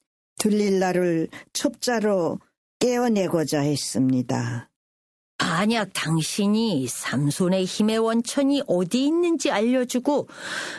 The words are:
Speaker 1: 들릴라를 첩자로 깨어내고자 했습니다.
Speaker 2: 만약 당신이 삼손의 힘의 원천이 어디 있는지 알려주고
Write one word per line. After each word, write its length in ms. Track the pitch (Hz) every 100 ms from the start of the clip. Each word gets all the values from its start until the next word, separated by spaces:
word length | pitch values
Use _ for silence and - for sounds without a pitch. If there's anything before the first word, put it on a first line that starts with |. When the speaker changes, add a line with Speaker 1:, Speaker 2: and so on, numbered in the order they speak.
| _ _ _ -
Speaker 1:
들릴라를 920 | 214 208 208 190 185 180 180 165 160 - -
첩자로 880 | - 285 - - 226 208 190 160 - _ _ _ -
깨어내고자 800 | 240 240 247 208 170 165 143 151
했습니다. 1080 | 147 143 - 110 131 127 123 127 120 120 - _ _ _ _ _ _ -
Speaker 2:
만약 520 | 180 165 214 233 196
당신이 920 | - 156 160 151 - 202 220 226 147 123
삼손의 760 | - - 127 143 - 180 190 185
힘의 320 | - 214 226
원천이 680 | 226 233 - 285 277 285 -
어디 380 | 180 175 247 285
있는지 460 | 339 349 320 294
알려주고 760 | 202 233 254 247 247 277 277 - - - - -